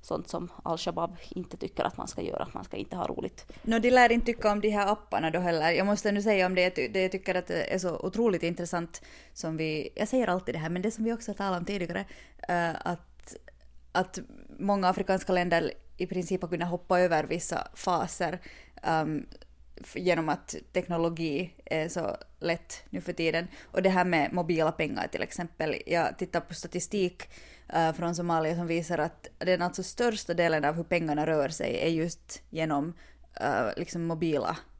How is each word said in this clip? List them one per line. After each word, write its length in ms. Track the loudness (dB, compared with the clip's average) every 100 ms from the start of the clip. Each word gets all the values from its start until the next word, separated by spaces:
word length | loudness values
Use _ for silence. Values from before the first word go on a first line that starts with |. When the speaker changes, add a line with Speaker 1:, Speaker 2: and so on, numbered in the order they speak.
Speaker 1:
sånt 280 | -4 -6 -4
som 240 | -8 -8 -10
Al-Shabaab 540 | -6 -4 -2 -2 -4 -4 -10
inte 260 | -10 -10 -8
tycker 280 | -8 -2
att 120 | -2 -2
man 120 | -8
ska 140 | -6
göra, 200 | -4 -4
att 120 | -4
man 100 | -8
ska 120 | -10 -8
inte 200 | -6 -4
ha 100 | -4
roligt. 460 | -4 -6 -10 -18 -12
Speaker 2:
Nå, 160 | 0 2
de 120 | 6
lär 220 | 8 8
inte 140 | 6 2
tycka 260 | 2 2
om 80 | 2
de 80 | 2
här 220 | 2 2
apparna 380 | 0 0 -2 0
då 80 | 0
heller. 320 | 2 2 4
Jag 160 | 4 2
måste 260 | 2 2
nu 100 | 2
säga 240 | 4 4 4
om 80 |
det, 120 | 4 2
att 80 |
det, 280 | 2 0 2
jag 100 | 2
tycker 220 | 0 -2
att 120 | -2 0
det 280 | -2 0
är 40 | 0
så 200 | -2 -2
otroligt 440 | -4 2 2 4
intressant, 600 | 0 -2 -2 -2 -4 -10 -18 -20 -20
som 240 | -8 -6 -2
vi, 360 | -2 -2 -4 -4
jag 120 | 0
säger 180 | 2 2
alltid 260 | 2 0
det 40 | -4
här, 100 | -2
men 120 | -2
det 80 | -2
som 140 | -2
vi 80 | -2
också 180 | -2 -6
har 60 | -4
talat 220 | -2 -2
om 60 |
tidigare, 400 | -2 -4 -2 -4 -6 -12 -20 -16 -2
eh, 380 | 0 0 -2 -4
att, 500 | -6 -8 -20 -16 -16 -16 -20 -20 -20 -4
att 260 | 0 0 -4 -14 -18 -18 -6
många 300 | 0 2 4
afrikanska 440 | 2 2 2 4
länder 400 | 2 4 4 2 -4 -14 -6
i 100 | -4
princip 360 | -2 -2 -2
har 60 | -2
kunnat 220 | -2 -2
hoppa 300 | -4 2 6
över 240 | 6 4
vissa 440 | 2 -2 -2 -4 -4
faser, 640 | -4 0 0 0 0 -2 -2 -10 -20 -20 -6
ehm, 440 | 0 2 2 -2 -6 -16 -20 -20 -20 -18
f-, 160 | -10 -2
genom 320 | 2 2 2
att 260 | -2 -4 -12 -4
teknologi 800 | -4 -2 0 0 0 -2 -2 -4 -8
är 240 | -4 -2 -2
så 280 | -2 -4 -6 -12 -8
lätt 420 | -2 -2 -4 -14 -10
nu 100 | -8
för 120 | -6
tiden. 360 | 0 0 0 -4 -12
Och 180 | -4 2
det 80 | 4
här 140 | 4
med 280 | 4 4 2
mobila 400 | 0 0 2 2
pengar 360 | 2 -2 -2 -4
till 140 | -4
exempel. 540 | -4 -4 -8 -4 -2 -2 0
Jag 320 | 2 2 -2
tittar 220 | -2 -4
på 140 | -4
statistik, 680 | -10 -6 -4 -2 0 0 -2 -16 -16 -20 -20 -4
eh, 240 | 2 2
från 220 | 2 -2
Somalia 420 | -2 0 2 2 0
som 100 | 0
visar 320 | 0 0 0
att 300 | 0 -2 -20 -6
den 240 | 0 2
alltså 200 | 2 -2
största 520 | -8 0 0 0 -4
delen 300 | 2 4 4
av 100 | 2
hur 100 | 0
pengarna 420 | 0 0 2 0 2
rör 220 | 2 2
sig 320 | 0 -2 0
är 80 | 0
just 540 | 2 0 -4 -12 -16 -10
genom, 420 | -4 0 0 -2 -8 -18 -20 -18 -4
eh, 260 | 0 2 0 -2
liksom 280 | -4 -4 -2
mobila 500 | 0 0 2 0 -4 -8 -20